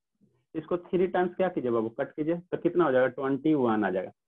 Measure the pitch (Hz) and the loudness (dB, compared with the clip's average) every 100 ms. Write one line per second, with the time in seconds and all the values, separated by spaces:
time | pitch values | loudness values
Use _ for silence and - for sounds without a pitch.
0 | _ _ _ _ _ 160 - 175 - 175 | _ _ _ _ _ -10 -4 -6 -2 0
1 | 185 185 180 - 185 156 123 117 113 123 | 0 0 0 0 -2 -2 -2 0 -2 -4
2 | 139 - 151 175 - - 170 175 160 127 | -6 -4 -4 -4 -6 -4 0 2 2 4
3 | 127 143 135 135 156 147 120 107 98 92 | 2 0 -2 0 2 2 2 2 0 -2
4 | 92 - | -6 -12